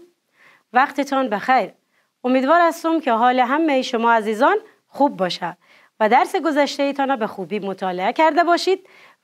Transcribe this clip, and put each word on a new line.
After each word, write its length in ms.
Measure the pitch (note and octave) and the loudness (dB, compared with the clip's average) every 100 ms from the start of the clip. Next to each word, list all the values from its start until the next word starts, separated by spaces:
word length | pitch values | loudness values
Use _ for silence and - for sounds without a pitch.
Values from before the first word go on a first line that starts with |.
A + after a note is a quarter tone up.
| - _ _ _ _ _ _ | -8 _ _ _ _ _ _
وقتتان 560 | A#3+ C#4 C#4 C#4 C4+ B3+ | 0 0 -2 -4 -2 -2
بخیر. 420 | G3+ - C4 F#3 - _ _ _ _ | -4 0 0 0 -10 _ _ _ _
امیدوار 360 | B3 C4 C4 E4+ | 0 0 4 4
هستم 400 | E4+ E4 E4 E4 | 4 0 -2 -2
که 120 | C4 | 0
حال 280 | A3+ B3 B3+ | 2 2 2
همهٔ 420 | A#3+ D4 D#4+ C4+ | 0 0 0 0
شما 300 | - A3+ A#3 | -2 -2 2
عزیزان 440 | A3+ G#3+ G#3+ D4 G#4 - _ _ | 2 0 0 2 0 -4 _ _
خوب 280 | - C#4 F#3+ | -2 0 0
باشه 400 | F#3 - E3+ E3+ _ _ _ _ | -6 -4 -10 -10 _ _ _ _
و 80 | G#3+ | 2
درس 280 | A#3+ F#4 F#4+ | 2 2 -2
گذشته 460 | D#4 D4 C#4 - | 0 0 0 0
ایتان 340 | C#4 C#4 C4+ C4+ | -4 -2 -2 -2
به 100 | G#3+ | -4
خوبی 320 | - F3 G#3 | -6 -8 -8
مطالعه 540 | G3 F#3+ F#3 F3+ G3 | -8 -6 -6 -4 -4
کرده 320 | B3+ D#4+ D#4 | 2 2 2
باشید 440 | E4+ E4+ F4+ F#4+ - - - _ | 0 0 0 -4 -6 -20 -20 _